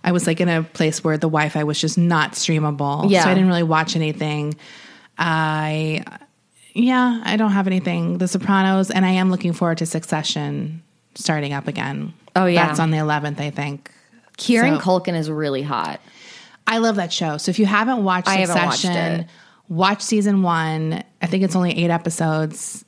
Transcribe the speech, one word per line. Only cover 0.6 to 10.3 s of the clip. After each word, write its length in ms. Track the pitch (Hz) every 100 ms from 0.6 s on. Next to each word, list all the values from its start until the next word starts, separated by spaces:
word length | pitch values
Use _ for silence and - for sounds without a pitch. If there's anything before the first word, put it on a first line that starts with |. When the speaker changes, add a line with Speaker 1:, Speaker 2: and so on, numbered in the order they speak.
Speaker 1:
place 400 | 160 - 160 151
where 140 | 160 156
the 120 | 165
Wi-Fi 360 | 156 151 156
was 160 | 151 151
just 160 | 160 175
not 340 | 170 165 147
streamable. 760 | - - 156 151 143 143 143 202
Speaker 2:
Yeah. 140 | 190
Speaker 1:
So 60 | 165
I 40 |
didn't 140 | 185 185
really 140 | 175
watch 340 | 165 160 160 165
anything. 580 | 156 151 151 151 147 147 - - - - - -
I, 840 | 170 160 156 156 156 156 156 156 - - 285 _ _ _ -
yeah, 480 | - 240 254 254 233
I 120 | - 214
don't 160 | 220
have 140 | 196 190
anything. 520 | 185 175 170 170 175
The 100 | 180
Sopranos, 600 | 190 - 196 190 190 190
and 140 | 190 185
I 40 |
am 200 | 185 185
looking 220 | 185 175
forward 260 | 160 170 165
to 80 | 165
Succession 960 | 160 165 156 147